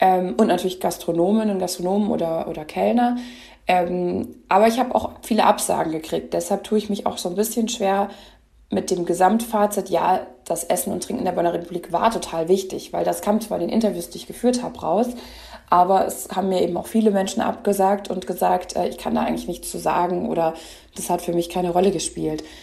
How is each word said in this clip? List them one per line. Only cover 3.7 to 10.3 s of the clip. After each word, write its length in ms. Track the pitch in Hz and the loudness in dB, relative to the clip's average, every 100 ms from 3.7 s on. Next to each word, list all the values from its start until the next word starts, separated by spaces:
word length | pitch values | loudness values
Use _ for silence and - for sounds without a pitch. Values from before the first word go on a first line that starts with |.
| 180 175 180 180 185 - - - | 2 2 0 0 -2 -4 -8 2
aber 180 | 185 226 | 6 6
ich 140 | 233 | 4
hab 120 | 247 | 2
auch 200 | - - - | 0 -2 -8
viele 220 | - 214 | -2 4
Absagen 480 | - 214 - 151 160 | 4 4 2 0 0
gekriegt. 420 | 156 - 165 - | -4 -4 -4 -2
Deshalb 300 | 170 170 196 | -2 0 -2
tue 140 | - 214 | 0 0
ich 120 | 214 | 0
mich 160 | 202 - | -2 -4
auch 120 | 196 | -4
so 100 | 180 | -4
ein 80 | 180 | -2
bisschen 320 | 226 247 214 | -2 0 -2
schwer 400 | - 196 196 202 - - - _ _ - | 0 0 2 0 -6 -20 -20 _ _ -4
mit 220 | 190 185 | -2 0
dem 140 | 175 | 0
Gesamtfazit, 840 | 175 170 185 226 - 214 208 208 - | 0 4 4 4 2 2 2 0 0
ja, 360 | 170 170 185 - | 0 2 0 -2